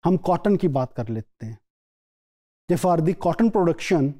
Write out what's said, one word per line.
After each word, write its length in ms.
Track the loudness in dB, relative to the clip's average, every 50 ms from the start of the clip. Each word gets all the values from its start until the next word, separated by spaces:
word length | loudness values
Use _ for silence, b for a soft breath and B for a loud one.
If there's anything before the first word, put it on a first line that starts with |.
| _
हम 120 | 0 0
कॉटन 400 | 0 0 0 -2 0 2 2 0
की 120 | 2 2 0
बात 240 | 0 0 -4 -4 -6
कर 160 | -8 -6 -6
लेते 380 | -6 -8 -8 _ _ _ -14
हैं 120 | -14 -14 -14 _ _ _ _ _ _ _ _ _ _ _ _ _ _ _ _ _ _ _ _ _ _
कि 60 | -2
for 220 | 0 2 2 2 2
the 160 | 2 0 -2
cotton 360 | 0 -2 -2 0 2 2 2
production 600 | 2 2 2 2 0 -2 -2 0 2 2 2 0 -2 -6